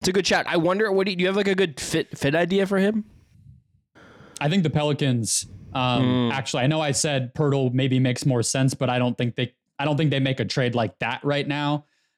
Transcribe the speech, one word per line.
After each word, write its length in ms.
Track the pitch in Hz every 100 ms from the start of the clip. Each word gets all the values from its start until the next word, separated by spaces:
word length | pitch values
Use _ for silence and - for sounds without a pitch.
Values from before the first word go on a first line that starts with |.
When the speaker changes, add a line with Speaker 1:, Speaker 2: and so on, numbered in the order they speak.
Speaker 1:
it's 80 | 180
a 20 |
good 140 | 190 175
chat. 200 | 185 -
I 100 | 170
wonder, 340 | 165 190 220
what 140 | 190 196
do 60 |
you, 60 | 175
do 40 |
you 60 | 180
have, 80 | 196
like, 100 | 202
a 80 | 190
good 240 | 180 -
fit, 380 | - 160 - -
fit 180 | 139 160
idea 300 | 175 196 196
for 140 | 196
him? 260 | 202 220 - - _ - - - _ _ _ - - - - -
Speaker 2:
I 80 | 147
think 140 | 196
the 60 | 160
Pelicans, 760 | 151 151 147 143 120 107 - - - -
um, 560 | 131 127 123 127 127 120
Speaker 1:
Hmm. 20 |
Speaker 2:
actually, 320 | 135 110 143
I 40 | 135
know 140 | 156
I 100 | 147
said 420 | - 160 139 123
Poeltl 400 | - 147 139 127
maybe 260 | 127 139 131
makes 260 | 127 123 143
more 180 | 120
sense, 300 | - 135 131
but 160 | - 123
I 100 | 123
don't 180 | 123 117
think 180 | 120 -
they, 180 | 123 _ _ -
I 60 | 147
don't 120 | 147
think 120 | 151
they 100 | 135
make 200 | 135 131
a 60 | 101
trade 300 | 143 123 120
like 240 | 107 -
that 240 | 117 127
right 240 | 143 143 139
now, 380 | 143 147 147 - _ _